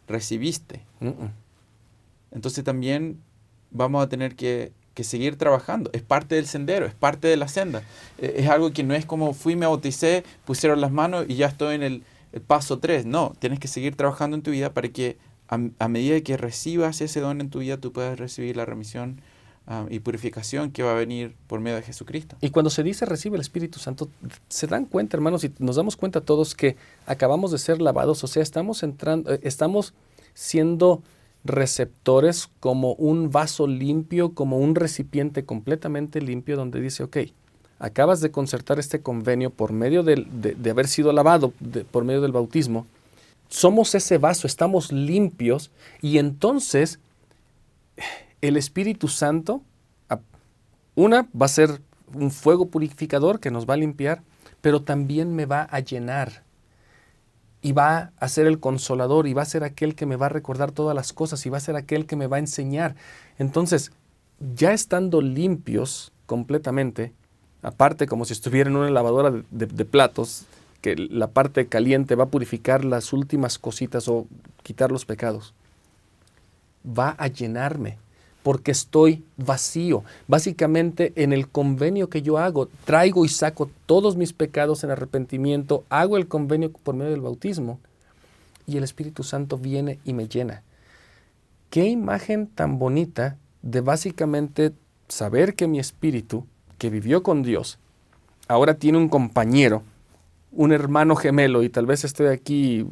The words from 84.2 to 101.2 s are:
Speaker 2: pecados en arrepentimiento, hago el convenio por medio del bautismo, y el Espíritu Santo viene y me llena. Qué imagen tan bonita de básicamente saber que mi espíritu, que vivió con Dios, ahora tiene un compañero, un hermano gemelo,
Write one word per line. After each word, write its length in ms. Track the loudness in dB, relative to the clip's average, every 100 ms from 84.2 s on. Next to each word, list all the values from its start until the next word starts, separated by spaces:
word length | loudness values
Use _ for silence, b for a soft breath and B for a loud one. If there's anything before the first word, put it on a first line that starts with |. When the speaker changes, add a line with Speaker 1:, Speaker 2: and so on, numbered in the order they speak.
| -2
Speaker 2:
pecados 540 | -2 -2 0 0 0 -2
en 60 |
arrepentimiento, 920 | -4 -4 -4 -4 -2 0 0 0 -2 0
hago 260 | 0 2 2
el 140 | 0
convenio 420 | -4 -2 0 -2
por 240 | -6 -8 -6
medio 160 | -4
del 80 | -4
bautismo, 600 | -6 -6 -6 -6 -6 -8 _ _ b b b b b b -8
y 120 | -4
el 80 | -4
Espíritu 380 | -6 -12 -10
Santo 340 | -8 -6 -6 -6
viene 420 | -4 -4 -4 -6 -6
y 80 |
me 160 | -6 -4
llena. 340 | -4 -4 -8 _ b b b b b b b _ _ _
Qué 180 | 0 2
imagen 600 | 0 -2 -4 -2 -4 -4
tan 320 | -4 -2 0
bonita 560 | 0 0 -2 -4 -6 -6 _ _
de 200 | -4 -2
básicamente 920 | 0 0 -2 -4 -2 0 -2 0 0 0 _ _ _
saber 460 | -6 0 2 2 2
que 120 | 0
mi 120 | 0
espíritu, 640 | -4 -4 -2 -2 -4 -8 -8 _ _ -8
que 120 | -4
vivió 320 | -4 2 2
con 200 | 4 0
Dios, 340 | 2 -2 -2 -12 _ _ _ _ _ _ 0
ahora 280 | 4 6 4
tiene 220 | 4 4
un 120 | 6
compañero, 720 | 4 2 2 4 6 6 4 -4 _ _ _ _ _ _
un 200 | 2 4
hermano 440 | 4 4 4 4
gemelo, 460 | 4